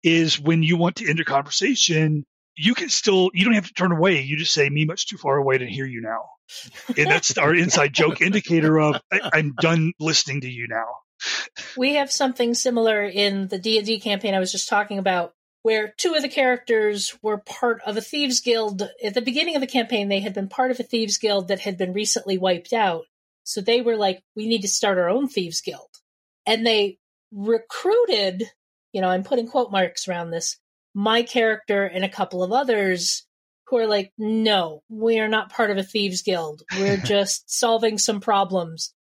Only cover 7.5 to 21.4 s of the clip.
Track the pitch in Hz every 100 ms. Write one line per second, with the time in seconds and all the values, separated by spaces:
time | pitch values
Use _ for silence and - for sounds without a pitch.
7.5 | 170 175 175 143 131 156 - 165 202 -
8.5 | 165 156 156 151 - _ 190 240 156 151
9.5 | 131 160 165 160 - 156 151 151 139 127
10.5 | 120 117 113 113 120 _ _ - - -
11.5 | - - 262 262 294 277 - 269 254 233
12.5 | 240 262 240 226 214 202 190 202 196 190
13.5 | 190 208 220 202 220 214 196 208 190 185
14.5 | 190 - 208 202 202 190 180 170 _ _
15.5 | _ 226 220 214 - 359 311 277 - 254
16.5 | 247 - 220 214 208 - - 214 208 -
17.5 | - 240 226 208 208 - 302 285 247 247
18.5 | 226 214 190 202 - 214 208 233 262 339
19.5 | 302 262 262 226 233 202 196 196 190 196
20.5 | - 254 247 240 233 220 - 220 202